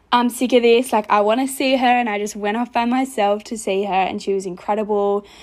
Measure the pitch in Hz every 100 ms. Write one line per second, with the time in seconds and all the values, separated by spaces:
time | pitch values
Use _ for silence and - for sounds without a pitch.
0 | - 240 240 233 247 254 233 233 254 226
1 | 214 208 208 233 269 269 269 262 247 247
2 | 240 208 208 208 202 220 240 247 233 247
3 | 262 254 202 208 208 220 - 190 202 185
4 | 185 208 190 196 190 175 - 208 208 208
5 | 202 202 202 -